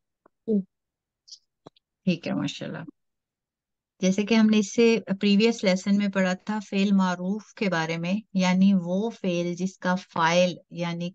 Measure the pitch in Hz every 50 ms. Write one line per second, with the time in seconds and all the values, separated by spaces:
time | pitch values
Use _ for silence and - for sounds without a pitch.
0 | _ _ _ _ _ _ _ _ _ 226 214 196 185 - _ _ _ _ _ _
1 | _ _ _ _ _ - - - _ _ _ _ - - _ _ _ _ _ _
2 | - 190 165 160 - 135 135 139 - - - - 147 151 - 156 165 - - _
3 | _ _ _ _ _ _ _ _ _ _ _ _ _ _ _ _ _ _ _ -
4 | 190 185 190 196 208 196 226 220 220 214 214 214 202 - - 240 233 226 226 202
5 | - - 196 196 - 202 202 202 220 233 233 - - 190 180 185 - 202 202 202
6 | 202 196 196 196 185 180 185 - - - 214 220 196 - 208 196 196 208 196 190
7 | 190 185 180 180 180 185 208 214 - - _ - 220 190 175 165 160 160 165 165
8 | 170 175 196 220 - _ - 190 185 180 185 185 190 196 196 185 170 175 180 190
9 | 220 233 226 - - 185 170 175 170 175 175 170 185 190 - _ - 185 180 185
10 | - - - 175 165 160 170 180 180 180 170 - - _ 170 170 170 170 170 170
11 | 175 175